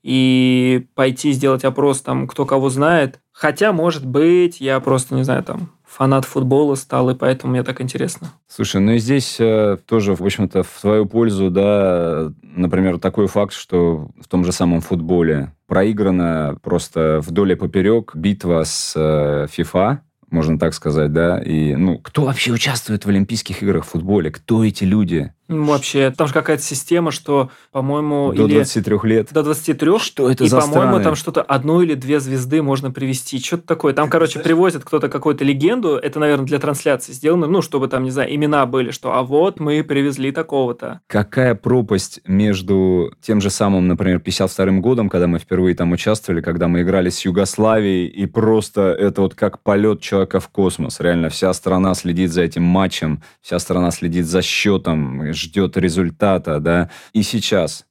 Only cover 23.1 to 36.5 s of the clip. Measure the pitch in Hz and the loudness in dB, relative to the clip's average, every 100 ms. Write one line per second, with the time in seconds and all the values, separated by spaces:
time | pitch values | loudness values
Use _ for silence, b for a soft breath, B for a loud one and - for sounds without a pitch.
23.1 | 98 98 113 - - 101 85 - 82 90 | 0 0 -4 -6 -4 0 0 -2 -6 0
24.1 | 101 78 78 - 113 110 - 95 107 92 | 0 0 -6 -2 2 2 2 0 2 2
25.1 | 82 71 _ - 156 147 143 - 139 135 | -2 -4 _ -8 -2 0 0 0 0 0
26.1 | 131 151 156 147 151 - 139 - 170 170 | 0 0 0 0 -2 -2 -8 0 0 0
27.1 | - - 143 131 B B 135 135 147 151 | -4 0 0 0 B B -6 -2 -2 0
28.1 | 143 139 143 143 - - 113 101 104 110 | 0 0 2 4 4 2 -2 0 0 2
29.1 | 110 104 156 147 151 - 143 156 214 - | 2 2 -2 0 -2 -2 0 2 2 0
30.1 | - 127 127 123 127 147 147 - - - | 0 0 2 4 4 4 2 4 4 2
31.1 | 151 - 160 - 139 139 170 170 143 131 | 0 -2 -4 0 0 2 2 2 0 0
32.1 | 147 131 135 127 156 143 135 135 131 135 | -2 0 -4 0 0 0 -2 -4 -6 -4
33.1 | 127 - 131 - 170 - 165 147 139 151 | -4 -6 -8 -6 -6 -4 0 2 2 2
34.1 | 165 160 156 165 165 185 143 - 151 143 | 2 2 0 0 4 2 0 -4 -2 -2
35.1 | 139 156 143 139 139 165 247 190 139 147 | -2 -2 0 0 2 2 2 0 -2 -2
36.1 | 151 151 143 131 | -2 0 2 0